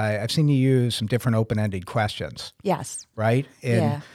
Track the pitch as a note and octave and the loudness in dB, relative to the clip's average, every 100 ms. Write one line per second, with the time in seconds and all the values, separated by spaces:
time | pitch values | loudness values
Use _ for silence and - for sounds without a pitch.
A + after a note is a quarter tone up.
0 | A2 G#2 A2+ - D3+ C#3 C3 C3 A#2+ - | 0 -2 -2 0 2 4 4 4 2 0
1 | G#2+ A#2+ B2 A2+ A2 G#2+ G#2+ F#2+ - A#2+ | -2 -2 0 0 0 0 0 -2 -4 -2
2 | G#2+ - D#2 - - - G3 E3+ - - | -2 -2 -10 -10 -16 -8 -4 -4 -4 -14
3 | - - A2 B2 D3 - C3+ A#2 D3 D3 | -16 -2 2 2 0 -8 -2 2 2 -2
4 | - | -8